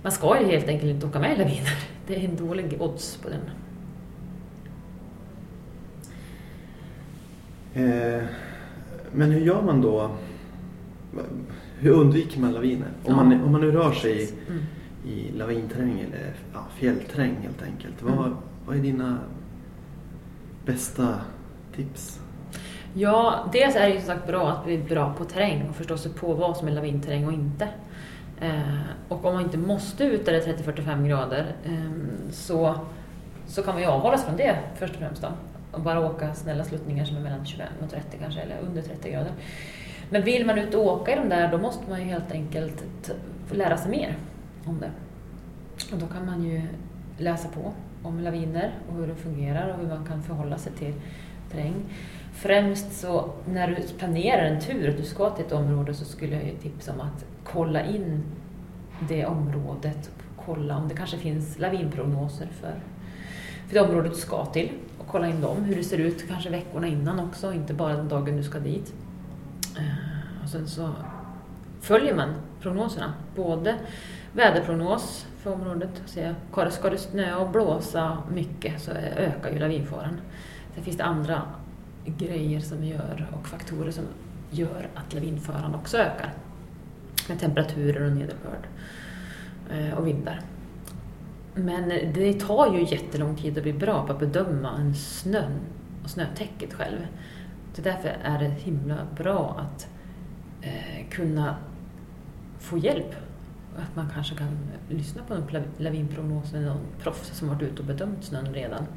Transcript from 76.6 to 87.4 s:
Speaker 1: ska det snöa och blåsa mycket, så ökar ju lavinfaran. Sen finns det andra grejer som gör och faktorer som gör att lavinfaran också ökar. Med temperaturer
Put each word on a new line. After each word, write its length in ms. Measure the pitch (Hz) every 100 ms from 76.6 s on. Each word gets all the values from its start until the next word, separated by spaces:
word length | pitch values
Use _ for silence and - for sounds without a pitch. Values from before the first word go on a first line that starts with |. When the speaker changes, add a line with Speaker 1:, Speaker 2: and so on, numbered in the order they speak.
| 175
Speaker 1:
ska 180 | - 196
det 80 | 185
snöa 400 | - 202 185 180
och 120 | 185
blåsa 680 | 208 202 160 - 165 160 160 -
mycket, 480 | 180 - - - 156
så 100 | - - - -
ökar 340 | 190 143 -
ju 80 | 151
lavinfaran. 600 | 156 160 139 147 147 170 - - - - - -
Sen 80 |
finns 140 | 180 175
det 60 |
andra 380 | - 160 151 160 - - - - - - -
grejer 540 | 151 170 175 151 151
som 240 | 151 151
gör 440 | 156 151 143 139 156 151
och 80 | -
faktorer 440 | 170 - 156 160
som 120 | - - - - - -
gör 360 | 151 165 - - -
att 180 | -
lavinfaran 640 | 151 160 151 - 143 151 151
också 220 | - 233
ökar. 360 | 196 - - - - - - - - - - - -
Med 100 |
temperaturer 640 | 175